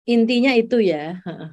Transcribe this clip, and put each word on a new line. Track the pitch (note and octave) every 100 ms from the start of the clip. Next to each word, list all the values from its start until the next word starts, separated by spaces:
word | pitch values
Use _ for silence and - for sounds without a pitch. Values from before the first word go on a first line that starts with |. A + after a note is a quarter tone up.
| -
Intinya | A#3+ A3+ B3 C4+
itu | A#3+ A3+ A#3+
ya. | F#3+ D3+ D#3 F3+
Heeh. | F3+ D#3+ D#3+